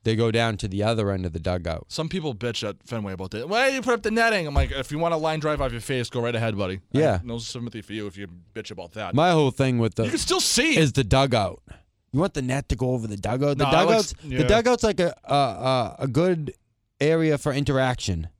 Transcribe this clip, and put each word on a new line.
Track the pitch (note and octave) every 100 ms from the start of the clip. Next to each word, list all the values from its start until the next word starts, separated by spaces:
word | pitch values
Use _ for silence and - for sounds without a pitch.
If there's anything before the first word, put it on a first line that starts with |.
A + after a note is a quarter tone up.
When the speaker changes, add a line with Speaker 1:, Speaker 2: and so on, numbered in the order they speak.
| A2+
Speaker 1:
they |
go | A2+ A#2
down | A2+ A#2
to | G#2 G#2+
the | F#2+
other | G#2+ A2+ G2+
end | F#2+
of | F2+
the | E2
dugout. | E2+ F2+ E2+ E2 -
Speaker 2:
Some | - D#3
people | F#3 D#3
bitch | G#2 A#2+ A2 G#2+
at | G2
Fenway | - A#2 G2+
about | F#2 F#2
that. | G#2+ C#3+
"Why | A3 C4+
you | C4
put | B3
up | A#3
the | G#3+
netting?" | A3 A3+ G#3 D#3
I'm |
like, | C#3 C3
"If | C3+ B2+
you | D3
want | E3+
a | D#3+
line | D#3 D#3
drive | D3+ D3
off | C3
your | A#2+
face, | - C3 A#2
go | B2
right | A#2
ahead, | A2+ A2+ G2+
buddy." | F#2 F#2 _
I | C3+
Speaker 1:
Yeah. | D#3
Speaker 2:
have | F#2
no | A#2 A#2
sympathy | A2+ B2 A#2+ A2
for | -
you | G#2+ G#2
if |
you | F#2+ G2 F2 E2+
bitch | - -
about | F#2+ F2
that. | G#2 F#2+
Speaker 1:
My | A#2+ F3
whole | D#3+ C#3
thing | - C3 B2
with | A2+
the | -
Speaker 2:
You | A#2
can | E4
still | - F4+
see. | - - D#4+ B3
Speaker 1:
is | D3
the | C#3
dugout. | G#2+ C3+ C3+ A#2 F#2+ - - - _ _ _
You | C3
want | F#3+
the | D3+
net | B2+ C3+ -
to | G#2+
go | B2+
over | B2+
the | A2 G2+
dugout? | G#2 B2 C#3+ C#3
The |
Speaker 2:
No, | C#3
that | D#3+
Speaker 1:
dugout's, | F#3+ A3 -
Speaker 2:
looks, | -
Speaker 1:
the | D3+
Speaker 2:
yeah. | B2+ D3+
Speaker 1:
dugout's | G#3+ A#3 A#3+
like | A3 F#3+
a, | E3+ -
a, | -
a, | C#3+ C3+ F#2+ C3 B2+ A#2 -
a | C#3
good | B2 F3+ E3+ D3 - _ _ _ _
area | D3 E3 D#3+ C#3+
for | D3+
interaction. | C3+ C#3+ C3+ C3 B2 - E2+ D#2+